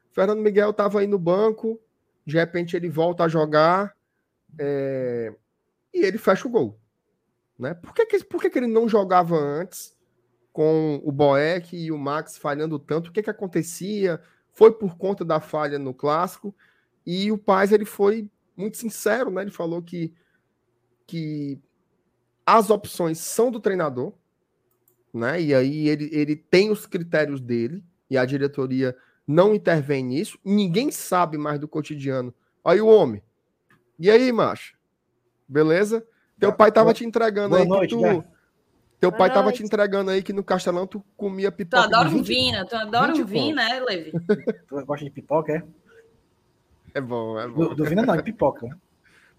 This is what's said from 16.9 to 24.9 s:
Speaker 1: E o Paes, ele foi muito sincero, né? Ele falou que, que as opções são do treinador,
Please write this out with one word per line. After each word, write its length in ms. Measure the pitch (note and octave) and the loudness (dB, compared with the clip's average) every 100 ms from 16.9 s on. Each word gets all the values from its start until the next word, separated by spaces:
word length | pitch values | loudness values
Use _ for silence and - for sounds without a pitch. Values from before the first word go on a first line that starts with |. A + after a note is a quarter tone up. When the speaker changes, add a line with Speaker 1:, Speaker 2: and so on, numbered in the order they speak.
| _ | _
Speaker 1:
E 280 | - F#3 G3+ | -8 -4 -2
o 40 | G#3+ | -2
Paes, 360 | - F#3+ G3 | 2 2 4
ele 120 | G#3 | 2
foi 460 | G#3 - G3+ A3+ G#3 _ _ - | 0 0 0 0 -6 _ _ -10
muito 200 | G#3 - | -10 -8
sincero, 540 | A#3 - G#3 A3+ B3 | -10 -6 -2 -2 -2
né? 120 | F#3 | -6
Ele 80 | G3+ | -8
falou 320 | - E3+ E3+ | -8 -6 -6
que, 320 | E3+ F3 D#3+ - _ _ _ _ _ _ _ _ _ | -8 -8 -8 -10 _ _ _ _ _ _ _ _ _
que 520 | E3 D#3 D3+ C#3+ C3+ _ _ _ _ _ _ _ _ | -10 -8 -8 -10 -12 _ _ _ _ _ _ _ _
as 240 | - A3 G#3 | 2 4 4
opções 500 | G3+ - - E3 D#3+ | 0 -2 -6 -4 -4
são 320 | - - A#3+ | -4 0 0
do 80 | A3+ | 0
treinador, 540 | G#3 F#3+ D3+ B2 D#3 - _ _ _ _ _ _ _ | -2 -2 -2 -4 -8 -12 _ _ _ _ _ _ _